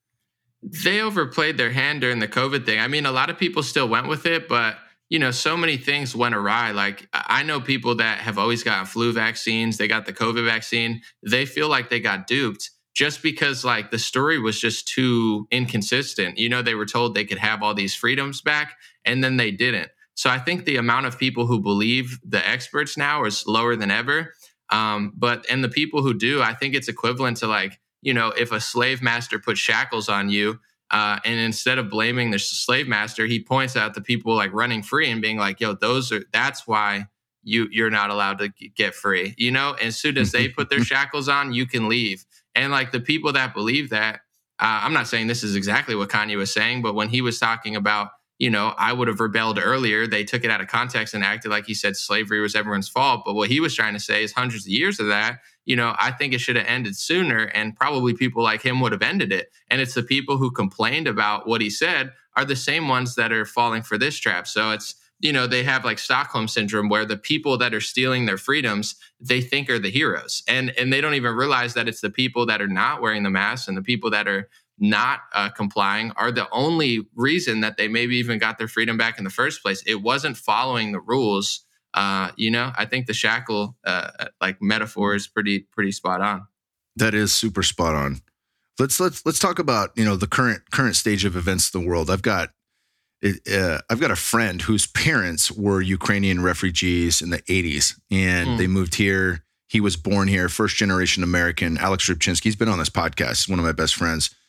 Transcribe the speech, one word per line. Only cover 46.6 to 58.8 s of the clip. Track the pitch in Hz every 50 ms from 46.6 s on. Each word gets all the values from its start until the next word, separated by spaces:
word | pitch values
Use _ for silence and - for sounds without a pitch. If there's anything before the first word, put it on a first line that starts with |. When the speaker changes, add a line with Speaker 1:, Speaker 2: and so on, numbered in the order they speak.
| 110 117 123 123
Speaker 1:
but | 117 107 101
when | 107 107
he | 110 120 127
was | 127 120 110 -
talking | 120 113 113 113 - 107 107
about, | 104 101 104 107 104 104 101 - _ _ _ _ -
you | 135 120
know, | 110 101 104 110 - -
"I | 104 113
would | 123 123 123
have | 120 104 107
rebelled | 113 104 101 113 113 110 104 101
earlier," | 87 107 131 135 127 107 104 110 113
they | 113 110 104 104
took | - - 120 120
it | 113
out | 110 98
of | 98
context | - - 117 123 123 - 110 107 - -
and | 104 98
acted | 98 107 113 - 107
like | 104 104 104
he | 113 104
said | - - 101 98
slavery | - - - 101 107 110 98 107 107
was | 107 101 104
everyone's | 107 104 107 101 98 98 -
fault. | - 127 135 135 123 117 -
But | 104 101
what | 107 104 107
he | 131 151
was | 165 151 127
trying | - 110 107 104
to | 104
say | - - 107 107 110
is | 104 -
hundreds | 127 127 123 113 104 95
of | 98
years | 98 131 170 196 202 120
of | 107
that, | 104 104 104 110 113 127 - - - _ _ _
you | - 123
know, | 120 117 117 - -
I | 110 127
think | 127 - 143 135 127
it | 120
should | - - 120
have | 117 -
ended | - 120 127 120 101 98
sooner, | - - - 165 185 180 139 117 110 110 - -
and | 107 107 110 107
probably | - 131 143 147 131 123 123 117
people | - 131 123 123 117
like | 117 110 107 107 -
him | 127 127 131